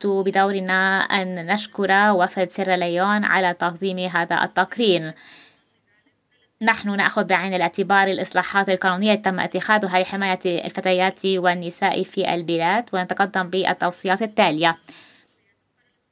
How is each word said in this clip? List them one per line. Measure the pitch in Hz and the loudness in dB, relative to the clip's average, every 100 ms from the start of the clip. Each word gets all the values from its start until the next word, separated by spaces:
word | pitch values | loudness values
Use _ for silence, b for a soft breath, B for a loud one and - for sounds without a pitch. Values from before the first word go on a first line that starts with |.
| 208 | -2
بدورنا | 196 190 190 196 196 185 190 190 190 | 0 0 2 2 0 -2 0 2 0
أن | - 202 185 180 165 | 0 -2 -2 -6 -4
نشكر | 208 - - 190 196 208 | -4 -4 -4 2 4 4
وفد | 190 185 - 180 | 4 2 0 -4
سيراليون | - 190 180 175 170 196 208 | -2 -2 0 0 0 0 0
على | 208 185 185 | 2 2 0
تقديم | 175 175 170 190 185 | 0 -4 -4 -6 -4
هذا | 180 170 170 170 | -2 -2 0 0
التقرير. | - - 185 208 226 170 160 - B B B B B _ _ _ _ _ _ _ _ - | 0 0 -2 0 2 2 -2 -14 B B B B B _ _ _ _ _ _ _ _ -4
نحن | 220 220 208 202 | -2 0 -2 0
نأخذ | 175 214 | 0 0
بعين | 180 185 190 | 0 0 0
الاعتبار | 185 175 - 190 196 196 | -2 -2 -2 2 2 2
الإصلاحات | 185 180 185 180 196 196 | -2 -2 -2 0 0 0
القانونية | 185 190 180 214 208 | 0 0 0 2 2
تم | 196 185 | 0 -2
اتخاذها | 175 185 - 214 196 185 | -2 -2 2 2 2 0
لحماية | 185 196 196 185 185 | 0 -2 -2 -2 -2
الفتيات | 170 - 190 185 185 190 185 196 | -2 -4 -4 0 2 0 0 -2
والنساء | 185 180 175 170 - 190 - | 0 0 0 -6 -2 -2 -2
في | 185 - 180 | -4 -4 -2
البلاد، | 175 165 165 165 208 240 | -2 -2 0 0 0 -2
ونتقدم | 190 180 185 196 196 180 | -6 -4 -2 -2 -2 -4
بالتوصيات | 185 - 180 175 175 190 190 | -2 -2 0 -2 -4 -2 -2
التالية: | 220 214 185 151 165 165 B B B B B B B _ _ _ _ _ _ | -2 2 2 4 0 0 B B B B B B B _ _ _ _ _ _